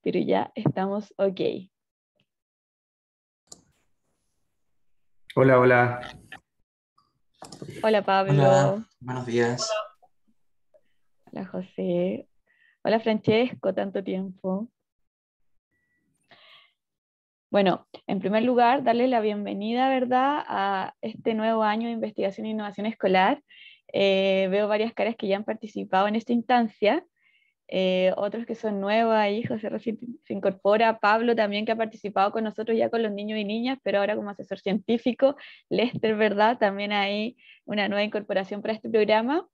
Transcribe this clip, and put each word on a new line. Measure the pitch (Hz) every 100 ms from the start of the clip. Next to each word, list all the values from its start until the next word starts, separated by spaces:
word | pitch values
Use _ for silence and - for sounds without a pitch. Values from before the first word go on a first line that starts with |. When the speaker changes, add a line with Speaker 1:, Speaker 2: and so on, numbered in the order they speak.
Speaker 1:
Pero | - 180
ya | 160 95 -
estamos | - 214 196 190 202 208 -
ok. | 196 185 - - 190 _ _ _ _ _ _ _ _ _ _ _ _ _ _ _ _ _ _ - _ _ _ _ _ _ _ _ _ _ _ _ _ _ _ _ _ -
Speaker 2:
Hola, | 131 127
hola. | 127 123 120 120 - - - - _ _ _ _ _ _ _ _ _ _ - - - -
Speaker 1:
Hola, | 220 214 202
Pablo. | 196 190
Speaker 3:
Hola, | - 190 190 - 202 226 _
buenos | 120 127 120
días. | 117 120 123 - - - _ _ _ _ _ _ _ _ _ _ _ _ _ _
Speaker 1:
Hola, | - 185
José. | 185 185 - 190 175 180 220 - _ _ _ _ _
Hola, | - 220
Francesco, | 226 214 - 220 247 - 190
tanto | 190 196 202
tiempo. | 196 190 190 185 190 190 233 _ _ _ _ _ _ _ _ _ _ _ _ _ _ _ _ - - - _ _ _ _ _ _ _ _ _
Bueno, | 202 190 170 _ - -
en | 196
primer | 190 214
lugar, | 240 240 240 277
darle | 254 233 254
la | 240
bienvenida, | 214 208 202 202 214 240 262
¿verdad?, | 262 247 254 269 294 -
a | 202 196 196 190 _
este | 226 226 -
nuevo | 220 220 226
año | 214 214 233
de |
investigación | 233 220 - 196 190 214
e |
innovación | 220 208 196 208
escolar. | 226 196 185 190 294 _ - - - _
Eh, | - 196 190 190 190 190
veo | 196 208
varias | 214 226
caras | - 214 -
que | 208
ya | 196
han | 214
participado | 220 214 202 196 190 208
en | 220
esta | 226
instancia, | 240 226 247 226 - 208 294 - _ _ _ _ _ -
eh, | 185 185 185 185 -
otros | 202 226 233
que |
son | 226 220 202
nuevos | 196 220 226 220
ahí, | 208 208
José | 240 226 214
recién | 214 - 214 240 -
se | _ 202
incorpora, | 196 190 196 214 226 220
Pablo | 208 220 240 233
también | 208 202 220
que |
ha | 220
participado | 220 220 202 202 202
con | 226
nosotros | 220 214 220 226
ya | 233
con | 233
los | 220
niños | 202 214 214
y |
niñas, | 202 220 247 262
pero | - 196
ahora | 202 214
como | 208
asesor | 202 - 196
científico, | - 208 - 233 262 226 269 269 - - _
Lester, | 185 240 - 220 214
¿verdad? | 214 202 214 240
También | 208 196 202
hay | 208 196 208 220 254 - - -
una | 208 202
nueva | 202
incorporación | 214 214 202 196 190 202
para | 208 220
este | 226
programa. | 220 208 214 233 320 -